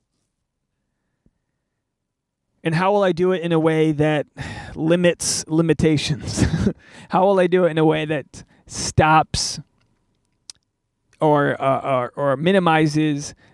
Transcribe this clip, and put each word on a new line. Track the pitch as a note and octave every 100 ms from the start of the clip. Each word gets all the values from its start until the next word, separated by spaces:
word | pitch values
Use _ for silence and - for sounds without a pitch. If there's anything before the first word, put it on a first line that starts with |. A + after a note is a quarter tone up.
| _ _ _ _ _ _ _ _ _ _ _ _ _ _ _ _ _ _ _ _ _ _ _ _ _ _
And | E3
how | E3 F#3+
will | G#3
I | F#3+
do | E3 F3+
it | F#3
in | E3+
a | E3
way | D#3+ D#3+ D#3
that | D3 D3+ D3+ - - - - -
limits | - D#3+ F3 F3 - - - -
limitations? | D#3 E3 D3+ D#3+ D3 - C3 - - - D#3+ G3+ -
<laughs> | - - -
How | F3 F#3+
will | F#3+
I | F3+
do | F3+
it | E3+
in | D#3
a |
way | D#3 D#3 D3+
that | D3+ - - - _ -
stops | - - - D#3 D#3+ C#3+ - - - - _ _ _ _ _ _ _ - - _ _ _ _ _ _
or, | D#3 D3 C#3+ A#2+
uh, | C3+ B2+
or, | - C3 B2 -
or | C#3+ C3+
minimizes | E3 G3 F3 D#3 D#3 D3+ D#3 C#3+ D3 - _